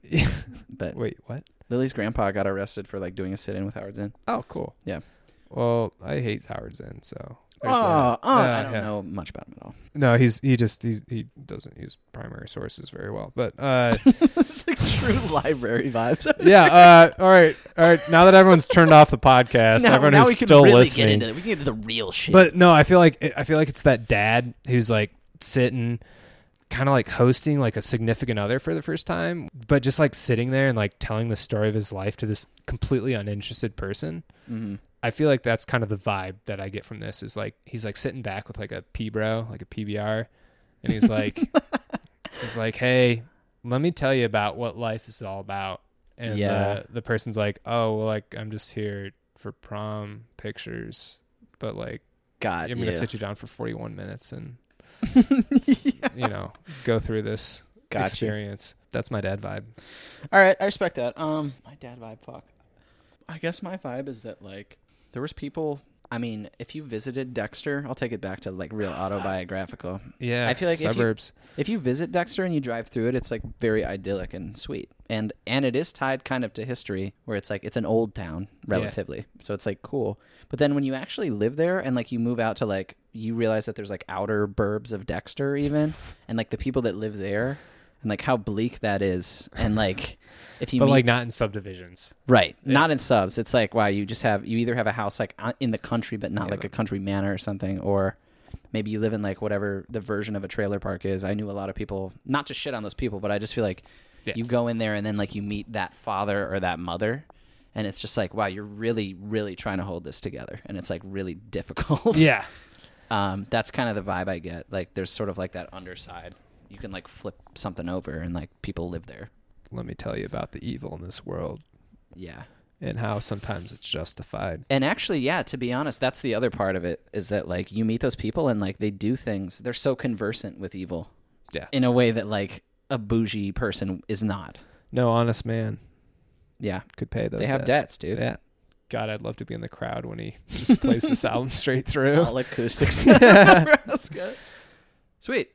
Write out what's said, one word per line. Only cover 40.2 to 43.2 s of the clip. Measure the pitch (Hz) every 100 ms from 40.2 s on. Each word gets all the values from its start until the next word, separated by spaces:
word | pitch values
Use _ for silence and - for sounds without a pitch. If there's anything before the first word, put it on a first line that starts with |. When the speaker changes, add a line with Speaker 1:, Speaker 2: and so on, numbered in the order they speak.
| 113 _ _ _ _ _
Speaker 1:
and | -
he's | 110 -
like, | 107 104 - 311 320 - 269 _
Speaker 2:
<laughs> | - _ _ - -
Speaker 1:
he's | 110 113
like, | 113 -
"Hey, | 127 127 123 117